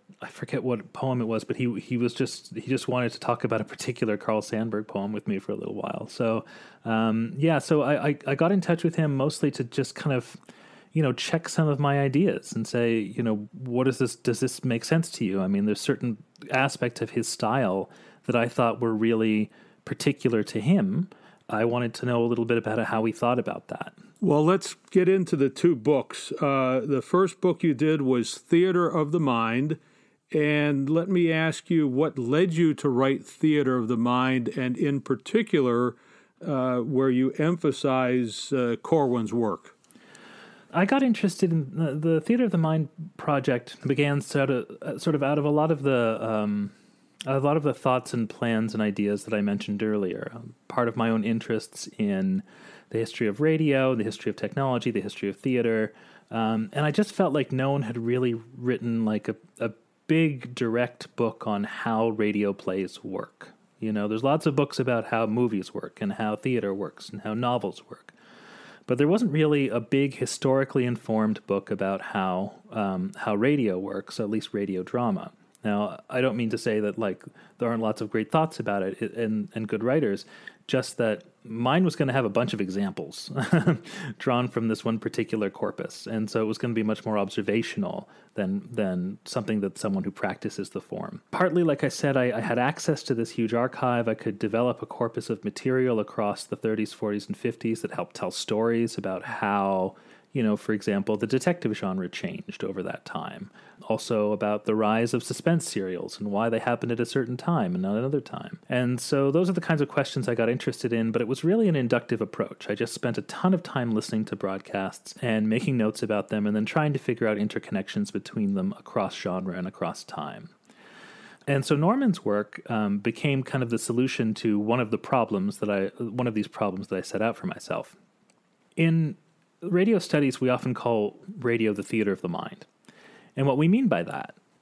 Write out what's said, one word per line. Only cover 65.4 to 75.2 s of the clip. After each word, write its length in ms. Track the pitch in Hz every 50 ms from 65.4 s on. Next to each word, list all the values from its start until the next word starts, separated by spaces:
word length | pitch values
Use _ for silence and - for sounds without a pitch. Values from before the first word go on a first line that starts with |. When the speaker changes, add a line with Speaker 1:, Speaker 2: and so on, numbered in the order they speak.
| 123 113 107 95 90 - -
Speaker 1:
work 260 | - - - - -
and 120 | 113 98 98
how 220 | - 110 107 107
theater 380 | 104 - 131 123 113 101 101 98
works 360 | 101 95 - - - - -
and 120 | - 104
how 120 | - 107 107
novels 500 | 117 123 120 123 117 - 95 - - - -
work. 240 | - - _ - - _ - - - - - - - - - - - - _
But 120 | - 123
there 100 | 127 143 151
wasn't 240 | 190 220 247 175 143
really 340 | 156 156 147 151 143 135
a 140 | 107 110 120
big 340 | 113 - 139 139 139 139 135
historically 680 | - 127 - - - - 135 131 135 135 - - 135 123
informed 600 | 123 120 110 - - 110 110 110 107 104 - -
book 240 | - 98 98 - -
about 300 | 104 95 98 95 98 95
how, 520 | - - - 101 95 95 90 92 101 101 - - - -
um, 400 | - 110 101 98 95 90 92 98 -
how 180 | - - 113 104
radio 420 | 101 117 139 147 143 117 101 90
works, 400 | 92 95 98 98 95 - - -
at 120 | - 110 101
least 240 | 110 107 - - -
radio 280 | 101 101 95 92 92
drama. 520 | 92 - - 120 123 113 98 85